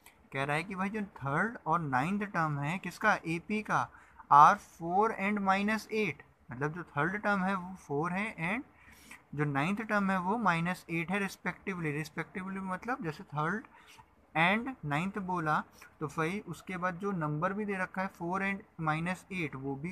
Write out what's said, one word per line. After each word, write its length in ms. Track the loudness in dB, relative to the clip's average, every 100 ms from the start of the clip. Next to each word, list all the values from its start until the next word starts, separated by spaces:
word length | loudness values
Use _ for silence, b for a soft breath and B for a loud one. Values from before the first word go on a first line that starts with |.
| B B -10
कह 100 | -4
रहा 120 | 0 -2
है 80 |
कि 120 | -2 -4
भाई 140 | -2
जो 120 | -2 -6 -6
थर्ड 400 | -2 0 0 -2 0
और 120 | 0
नाइन्थ 420 | 2 0 2 0 -2
टर्म 320 | 0 0 0
है 180 | -2 -4
किसका? 340 | -6 0 2 4 0
एपी 340 | -4 -2 -4
का, 240 | 0 0 0 B B B 8
are 220 | 12 12 10 0
four 400 | -10 0 2 2 2
and 240 | 0 2
minus 440 | 2 2 2 -2 -2 -2
eight, 280 | -2 -4 -14 _ -14
मतलब 220 | -4 -4 -4
जो 80 | -6
थर्ड 340 | -2 -2 0
टर्म 200 | 0 0
है 120 | 0 -2
वो 200 | -6 -14
फ़ोर 340 | -6 -2 -2
है 200 | -2 -4 -4 -4
and 260 | -4 -6 B B B B B _ -4
जो 100 | -2
नाइन्थ 360 | 0 0 -2
टर्म 280 | 0 0 2
है 60 | 0
वो 160 | 0 0
माइनस 460 | 2 2 0 -4 -4
एट 200 | -4 -2
है 80 | -2
respectively। 760 | -2 -4 -8 -6 -6 -4 -4 -4
Respectively 680 | -4 -8 -8 -8 -8 -8
मतलब 400 | -6 -6 -4 -4
जैसे 200 | -6 -8 -8
थर्ड 420 | -2 -2 -2 -6 B B B B _ _ 2
and 340 | 4 2 -2 -8 -2
नाइन्थ 320 | -2 -2 -4 -2
बोला 340 | 0 2 0 -2 B B -8
तो 80 | -6
भाई 320 | -2 -2 -2 -6
उसके 280 | -10 -8 -4
बाद 200 | -4 -2
जो 120 | -2
नंबर 400 | -2 0 0 0
भी 120 | 0 -2
दे 120 | -2
रखा 240 | -4 -4
है 60 | -6
फ़ोर 340 | -4 -4 -2
and 200 | -2 -2 -8 -4
माइनस 440 | 0 0 -2 -4 -6
एट, 220 | -4 -4 -4
वो 200 | -6 -6
भी 160 | -6